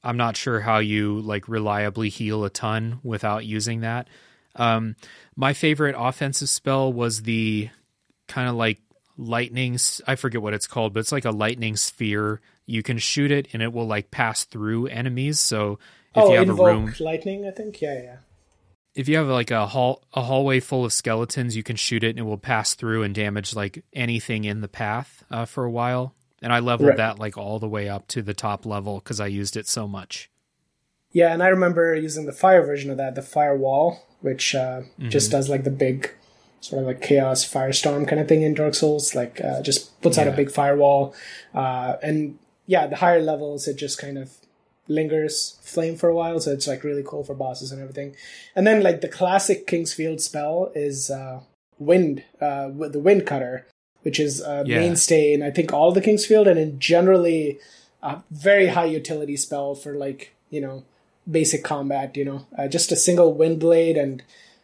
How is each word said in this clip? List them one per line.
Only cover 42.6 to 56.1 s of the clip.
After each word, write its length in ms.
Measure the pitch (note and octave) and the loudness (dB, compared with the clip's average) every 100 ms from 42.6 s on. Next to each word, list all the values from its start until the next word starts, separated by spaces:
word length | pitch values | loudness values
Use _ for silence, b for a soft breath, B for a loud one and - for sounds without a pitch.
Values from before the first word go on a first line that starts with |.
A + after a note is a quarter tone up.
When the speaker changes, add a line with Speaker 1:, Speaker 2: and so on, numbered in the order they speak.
| - | 2
Speaker 2:
yeah, 220 | F3 C#3+ | 2 2
the 80 | C#3+ | 2
higher 240 | F3 E3+ | 4 6
levels, 460 | D#3 D3 D3 C#3+ D3 | 4 -2 -4 -6 -6
it 80 | C#3 | -6
just 220 | C#3+ - | -8 -8
kind 200 | C#3 C#3 | -10 -12
of 120 | C3+ - _ _ _ _ - | -12 -18 _ _ _ _ -4
lingers 680 | D#3 D3+ D#3 D3+ - - - | -2 0 0 0 -4 -6 -10
flame 340 | - E3+ E3 E3 | -8 -4 -4 2
for 140 | E3+ | 2
a 60 | E3+ | 2
while, 240 | E3 E3 | 0 -2
so 120 | C#3+ | -2
it's, 160 | C#3 C#3+ | -2 -4
like, 160 | C3 | -4
really 200 | D3 C#3+ | -4 -6
cool 200 | C#3 D3 | -6 -10
for 100 | C#3 | -10
bosses 380 | C3+ C3 B2 C3 | -8 -8 -8 -12
and 100 | C3+ | -14
everything. 340 | C3+ C#3+ C#3+ - B B B F#3 | -14 -12 -12 -14 B B B 2
And 120 | G#3+ | 4
then, 160 | G#3+ | 6
like, 180 | F#3+ D#3+ | 4 2
the 60 | E3 | -4
classic 580 | - F#3 F#3+ G3+ F#3+ - | -2 2 2 2 -2 -2
King's 260 | E3+ E3 | -4 -4
Field 280 | - D#3+ D#3+ | -4 -4 -4
spell 500 | - D3+ D3 E3+ F#3 D3+ | -6 -4 -2 -2 -2 -4
is, 340 | D3 C3+ C3+ | -4 -4 -6
uh, 300 | C3+ C3 C3 - _ _ - | -6 -10 -14 -16 _ _ -2
wind, 440 | D3 F#3 D#3+ B2+ - - | 4 6 4 0 -8 -6
uh, 280 | D3 C#3 C#3 C#3+ | -4 -4 -6 -8
with 180 | D3 | -6
the 60 | C#3+ | 2
wind 260 | E3+ G#3 - | 4 6 4
cutter, 400 | C#3 B2 B2+ - _ _ _ | -2 -4 -8 -14 _ _ _
which 160 | - B2 | -4 0
is 220 | D3 C3+ | 0 -2
a 220 | D3 C#3+ C3+ | -4 -2 2
Speaker 1:
Yeah. 140 | A#2+ | 2
Speaker 2:
mainstay 540 | F3 E3 - D#3+ D3 | 4 2 4 6 4
in, 80 | D3 | 2
I 80 | C#3+ | 0
think, 220 | D3+ D#3 | -2 0
all 180 | D3 E3+ | 4 4
the 100 | F#3 | 6
King's 240 | G#3+ | 4